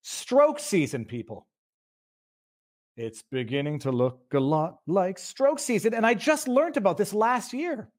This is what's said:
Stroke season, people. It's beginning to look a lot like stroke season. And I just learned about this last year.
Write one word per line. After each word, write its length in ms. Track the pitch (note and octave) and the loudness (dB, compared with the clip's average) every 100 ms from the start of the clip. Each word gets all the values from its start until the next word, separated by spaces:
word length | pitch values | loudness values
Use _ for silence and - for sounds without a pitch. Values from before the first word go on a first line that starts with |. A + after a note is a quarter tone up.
Stroke 560 | - - - B3+ D4 D4 | -12 -14 2 6 6 2
season, 460 | - F#3+ C#3 C3 | -2 0 0 -4
people. 420 | G#2 A#2 A2+ G#2 _ _ _ _ _ _ _ _ _ _ _ _ _ _ _ - | -8 -10 -10 -16 _ _ _ _ _ _ _ _ _ _ _ _ _ _ _ -12
It's 260 | A2 - | -12 -12
beginning 560 | - C3 A2+ C#3 D3 D3 | -8 -6 -2 -2 -2 -4
to 120 | C3+ | -2
look 300 | B2 B2+ B2+ _ | 0 0 -2 _
a 60 | C#3 | 0
lot 400 | C3+ D#3 D#3+ - - | 2 0 -2 -6 -2
like 320 | F#3+ F#3 F#3 | 0 0 -4
stroke 400 | - - C#4 D4 | -14 0 2 2
season. 340 | - A3 A3+ | -2 0 0
And 100 | A3+ | 2
I 100 | A3+ | 2
just 340 | A#3 - D4+ C4 | 2 2 0 2
learned 300 | B3 E4 D4+ | 2 2 2
about 180 | G3 E3 | 0 2
this 180 | G#3 | 0
last 380 | G#3 A3+ A#3+ - | 2 2 0 -4
year. 400 | B3 F4 C4 - | -6 -4 -6 -10